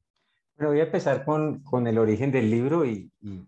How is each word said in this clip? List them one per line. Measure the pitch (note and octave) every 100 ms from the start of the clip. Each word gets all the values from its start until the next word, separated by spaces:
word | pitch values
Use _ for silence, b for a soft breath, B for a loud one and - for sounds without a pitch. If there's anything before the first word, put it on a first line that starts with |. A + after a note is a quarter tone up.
| _ _ _ _ _ -
Bueno, | D3+
voy | D3
a |
empezar | D#3+ F#3 F3 C3 -
con, | D3+ D#3 C#3
con | - B2+ A#2+
el | A2+
origen | A2+ G#2+ C3+
del | C3 A2
libro | A#2 B2+ E3 C#3+
y, | G#2+ F2 _
y, | G#2 F#2+